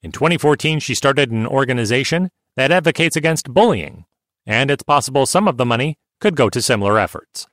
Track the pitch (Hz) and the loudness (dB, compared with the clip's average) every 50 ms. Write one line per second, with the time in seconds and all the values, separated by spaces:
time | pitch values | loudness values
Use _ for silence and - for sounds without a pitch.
0 | - - - - 226 202 175 160 - 170 147 - - 156 156 151 - - 131 - | -14 -14 -6 -2 0 0 0 2 2 2 2 2 0 -2 -2 -2 -4 -4 -6 0
1 | - 139 135 143 143 123 113 110 110 - - 135 135 123 131 123 117 101 117 131 | 0 0 2 2 0 0 0 -4 -4 -2 -2 -2 0 0 -2 -2 0 0 0 0
2 | 135 - 160 170 185 185 _ _ _ _ _ - 131 139 170 185 160 170 - - | 0 -2 -2 -2 -2 -4 _ _ _ _ _ -2 0 2 2 2 2 0 0 0
3 | 170 165 - 160 147 165 160 151 - 139 123 165 226 240 156 98 76 71 - - | -2 0 0 0 0 0 -2 -2 -6 0 2 2 4 4 2 -2 -4 -10 -14 -20
4 | 85 _ _ _ _ _ _ _ _ - 107 117 135 139 143 - - - 147 143 | -20 _ _ _ _ _ _ _ _ -4 -2 0 0 0 -2 -2 0 0 0 0
5 | 127 - 131 139 135 - - 185 214 202 139 117 127 120 117 117 131 156 151 _ | 0 0 0 0 0 2 2 2 2 2 0 0 0 0 0 0 -2 -4 -6 _
6 | _ _ _ _ - 214 175 139 127 104 - 120 113 - 127 104 98 101 104 110 | _ _ _ _ -2 -2 2 2 2 2 2 -2 0 0 0 2 2 2 2 2
7 | 98 - - 78 _ _ _ - - _ | 0 0 -4 -12 _ _ _ -18 -18 _